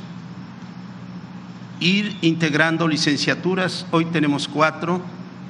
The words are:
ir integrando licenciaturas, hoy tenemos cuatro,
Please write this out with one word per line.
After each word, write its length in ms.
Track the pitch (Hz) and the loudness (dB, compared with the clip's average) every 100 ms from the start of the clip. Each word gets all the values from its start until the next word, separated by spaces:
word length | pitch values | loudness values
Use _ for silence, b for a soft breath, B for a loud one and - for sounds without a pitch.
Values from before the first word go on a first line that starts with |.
| - - - - - - - - - - - - - - - - - - | -10 -12 -14 -14 -14 -14 -14 -14 -14 -14 -14 -12 -12 -14 -14 -14 -14 -2
ir 380 | 165 196 208 - | 2 4 2 2
integrando 680 | 160 165 160 147 160 165 165 | 2 4 4 4 4 4 2
licenciaturas, 1000 | 151 - 143 - 127 175 185 185 - - | 2 2 2 2 2 2 2 0 -2 0
hoy 140 | 165 165 | 2 2
tenemos 420 | 170 147 143 - | 2 2 0 -2
cuatro, 540 | 151 156 156 175 180 180 - - - - | 4 4 2 -2 -2 -4 -10 -12 -14 -14